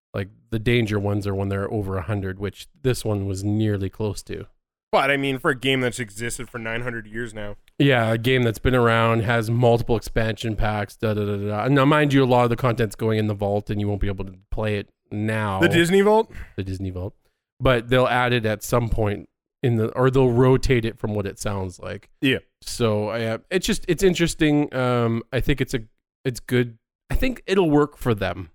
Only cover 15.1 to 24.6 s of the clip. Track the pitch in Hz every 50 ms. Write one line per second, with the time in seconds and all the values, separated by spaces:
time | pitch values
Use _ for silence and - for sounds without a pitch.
15.1 | 104 104 107 110 110 110 107 101 95 95 165 165 156 165 170 165 190 196 196 214
16.1 | 214 220 226 - - - - - - - 95 95 95 92 98 92 90 90 90 107
17.1 | - _ _ _ _ _ _ _ _ _ 120 135 127 117 117 120 127 127 127 113
18.1 | 120 123 123 123 123 120 110 110 107 101 - - 127 120 120 110 - 117 107 101
19.1 | 104 - - - _ _ _ _ _ _ - 123 117 110 110 - - - 127 131
20.1 | 127 135 131 127 117 120 131 127 131 123 - - 131 117 110 113 - - - 110
21.1 | 104 104 98 101 - - - 107 101 98 95 92 85 - 92 95 98 101 - _
22.1 | _ _ 147 135 123 - - _ _ _ - - - - 120 110 107 104 107 104
23.1 | 113 117 113 110 110 - - _ 180 185 - - 208 - - - 165 - 196 185
24.1 | 175 - 170 160 - - 160 151 147 147